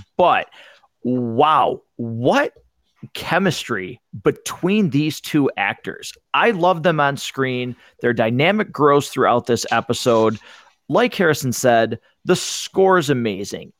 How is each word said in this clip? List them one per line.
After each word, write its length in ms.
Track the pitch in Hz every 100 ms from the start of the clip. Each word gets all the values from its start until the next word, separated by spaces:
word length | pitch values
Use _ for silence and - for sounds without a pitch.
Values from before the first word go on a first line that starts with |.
| - -
But 340 | 175 107 - - - - _ _
wow, 800 | 123 127 117 113 147 147 95 - _ -
what 560 | 117 113 131 247 302 _ _ _ _ _ -
chemistry 840 | - - 170 190 - - 107 92 - _ 110
between 680 | 151 - - - 185 214 180
these 280 | 143 151 -
two 320 | - 156 135 -
actors. 560 | 101 113 - - - - _
I 180 | 143 214
love 320 | 190 175 175
them 180 | 170 156
on 160 | 143 139
screen. 580 | - - 131 123 123 117 _ _
Their 140 | 120
dynamic 580 | 117 113 123 165 214 -
grows 380 | - 147 143 139
throughout 380 | 131 101 120 -
this 180 | 117 -
episode. 680 | 117 - 120 127 113 110 110 - - _ _ -
Like 260 | 170 240 -
Harrison 380 | 170 143 127
said, 440 | 113 127 113 113 117 _ _ -
the 100 | 180
score 640 | - - - 196 190 180
is 120 | 143
amazing. 600 | 127 113 95 98 90 - _